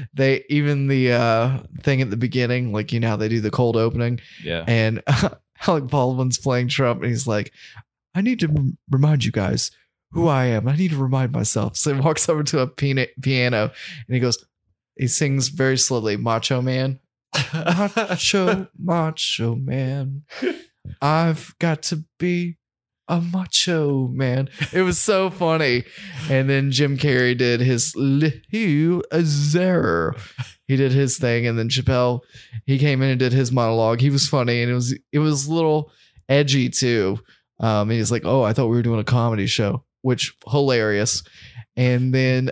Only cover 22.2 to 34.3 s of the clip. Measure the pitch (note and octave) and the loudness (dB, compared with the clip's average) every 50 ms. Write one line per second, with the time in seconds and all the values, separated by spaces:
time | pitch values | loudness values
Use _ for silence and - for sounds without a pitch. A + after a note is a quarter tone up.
22.2 | E3 F3+ F3+ F3 F3 F3 E3 - _ _ _ _ _ _ _ _ _ - E3 E3+ | -4 -2 -2 -2 -2 -4 -8 -10 _ _ _ _ _ _ _ _ _ -2 -2 -2
23.2 | E3+ F3 E3+ F#3 F#3 F3+ - - - F3+ F3 D#3+ D3+ C#3+ C#3+ C3+ C3 B2 B2+ B2+ | 0 -2 -2 -4 -4 -2 -2 -2 0 2 0 0 2 0 0 0 -2 -2 -2 -2
24.2 | C3+ B2+ B2 C3 C3+ C3+ - - D3 - - F#3 F#3 F#3 F3+ - - - G#3 F#3+ | -2 0 0 0 -2 -4 -6 -8 -8 -4 -2 0 0 0 0 0 2 2 2 2
25.2 | F#3+ F#3 F#3 F#3+ F3+ E3 D#3+ D#3+ D#3 C3+ A#2+ B2 A#2+ - - - G3+ G3 F3 C3 | 0 0 -2 -2 0 0 2 2 2 2 2 0 -2 -6 -12 -18 -18 -16 -12 -10
26.2 | D#3 D3+ C#3 C3 C3+ C3+ C#3 C3+ C3+ C#3 C3+ B2 D3 C#3 C#3 C3 C#3+ D3 C3 B2 | -4 0 0 2 2 2 2 2 0 0 0 0 0 0 0 0 0 2 2 4
27.2 | B2+ B2 B2 A#2+ B2+ B2 A#2+ A#2 B2 B2+ B2 A#2 - - - - C3+ C#3 C3+ C#3+ | 4 2 2 2 2 2 2 2 2 2 2 2 0 -2 -2 -2 0 2 2 2
28.2 | D3+ D#3 - - - _ - A3 A3+ F#3+ C#3+ D3 D#3 E3 F3+ F3 - - - D#3+ | 2 0 0 -4 -8 _ -4 -2 0 2 2 2 2 2 2 0 -2 -2 -2 0
29.2 | E3+ D#3 D3 C#3+ C#3+ D3 D3+ F3 F3+ F#3 F#3 E3 - - E2+ E2+ E2 - - - | 0 2 0 0 2 2 2 2 2 2 2 2 2 2 2 0 0 -2 -4 -6
30.2 | G2+ - - - - - - _ _ - C3+ C3 C#3 C3 B2+ C#3 C#3+ B2+ - - | -10 -14 -12 -12 -12 -12 -14 _ _ -2 0 2 2 4 4 2 2 2 0 0
31.2 | C3 B2 A#2 A#2+ A#2 A#2+ A2+ A#2 A2+ A#2 - C3 B2+ - C3+ B2 B2 B2 B2 A#2+ | 0 0 0 0 0 0 0 -2 -2 -2 -2 -2 0 2 2 2 2 2 0 -2
32.2 | - _ - - - - - A2+ - - C3+ C3+ C#3+ D3 C#3 C3 C3+ C3+ C3 B2+ | -6 _ -18 -20 -20 -16 -14 -8 -2 -2 0 2 2 2 2 2 2 2 2 2
33.2 | C3 B2+ B2 C3+ C3+ A#2 B2+ B2+ A#2+ A2+ A2+ A2+ A2+ A2 A#2 A#2+ C3 C#3+ C#3 C#3 | 2 2 2 2 2 2 2 2 2 2 2 2 2 2 2 2 2 2 2 2
34.2 | C3 - | 0 0